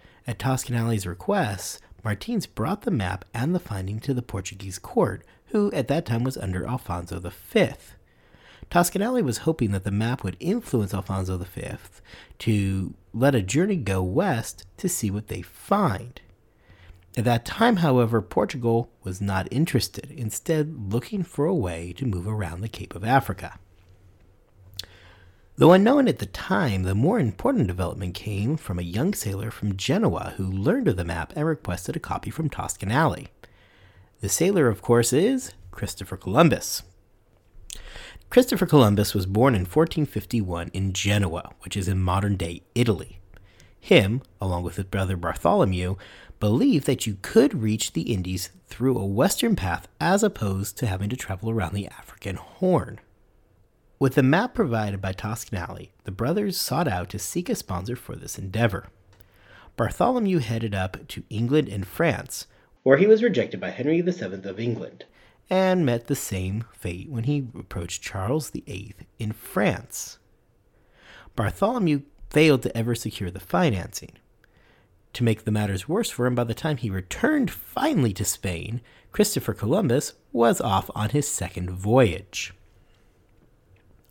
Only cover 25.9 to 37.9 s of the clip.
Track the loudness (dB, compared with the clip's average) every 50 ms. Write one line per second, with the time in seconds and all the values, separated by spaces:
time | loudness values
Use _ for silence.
25.9 | 6 6 4 2 0 -2 -6 -10 -12 -12 -4 -2 0 2 2 2 2 0 0 2
26.9 | 2 2 4 4 4 2 2 0 -2 0 0 0 2 2 2 0 0 -2 -4 -4
27.9 | -4 -6 -6 -8 -8 -8 -8 -6 -4 -2 -2 -2 -2 -4 -4 -6 -6 -4 -4 -4
28.9 | -2 -2 -2 -2 -2 -2 -4 -4 -4 -4 -6 -8 -8 -4 -4 -4 -4 -2 -2 0
29.9 | 0 2 2 0 0 -2 -4 -8 -6 -4 -4 -4 -2 0 0 0 0 2 2 0
30.9 | 0 0 -2 -4 -4 -6 -6 -6 -4 -4 -2 -2 -2 -4 -4 -6 -6 -6 -6 -6
31.9 | -8 -8 -6 -6 -8 -6 -6 -8 -6 -4 -4 -4 -4 -6 -8 -8 -8 -6 -4 0
32.9 | 2 2 2 2 0 -2 -8 -16 -18 _ -20 -20 -20 _ -20 _ _ _ -20 -20
33.9 | -20 -20 -20 _ _ _ -4 -2 0 2 2 4 4 6 4 4 4 0 2 4
34.9 | 4 6 6 4 4 4 4 4 2 0 -2 -6 -14 -18 -20 -18 -10 -8 -8 -8
35.9 | -8 -10 -10 -10 -10 -8 -6 2 6 6 6 6 6 2 -2 -6 -8 -8 -10 -12
36.9 | _ _ _ _ _ _ _ _ _ _ _ _ _ -20 -18 -16 -16 -16 -14 -16